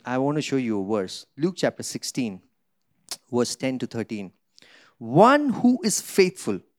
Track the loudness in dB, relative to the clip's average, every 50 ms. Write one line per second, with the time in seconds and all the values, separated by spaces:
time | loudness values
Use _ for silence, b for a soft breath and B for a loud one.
0 | -6 -4 -2 -2 0 0 0 -2 -2 -2 -2 -2 -2 -2 -2 -2 -2 -2 -2 -2
1 | -4 -4 -8 -14 -16 _ _ -4 -4 -4 -2 -2 -2 -4 -2 -4 -8 -10 -10 -10
2 | -10 -8 -6 -4 -4 -4 -6 -8 -14 _ _ _ _ _ _ _ _ _ _ _
3 | _ -16 -16 -16 _ _ -2 0 0 0 -2 -4 -4 -4 -4 -4 -6 -6 -6 -6
4 | -6 -6 -8 -10 -10 -10 -14 _ _ _ _ b b b b b b b b b
5 | -8 0 4 6 8 8 8 6 4 0 0 2 4 4 4 4 2 -2 -2 -4
6 | -4 0 4 4 4 4 2 -2 -4 -4 -4 -4 -6 _ _